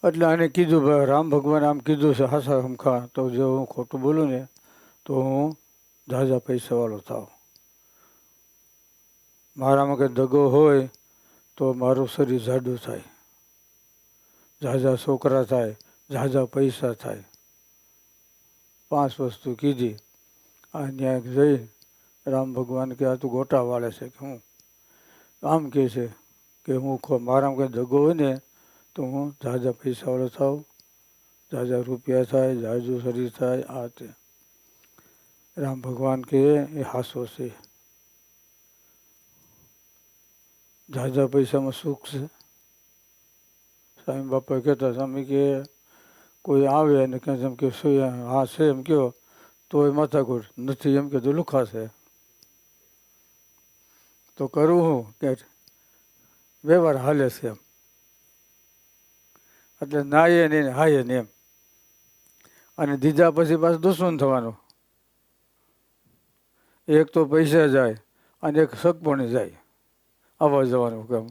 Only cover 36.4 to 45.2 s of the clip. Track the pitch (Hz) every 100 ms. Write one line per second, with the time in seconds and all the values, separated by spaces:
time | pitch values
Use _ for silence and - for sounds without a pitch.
36.4 | 139 147 143 156 127 127 123 127 120 -
37.4 | 123 104 - _ _ _ _ _ _ _
38.4 | _ _ _ _ _ _ _ _ _ _
39.4 | _ _ _ _ _ _ _ _ _ _
40.4 | _ _ _ _ _ 131 131 131 135 139
41.4 | 131 139 135 127 160 139 - 139 147 _
42.4 | _ _ _ _ _ _ _ _ _ _
43.4 | _ _ _ _ _ _ - 135 135 131
44.4 | 127 135 127 139 131 120 135 135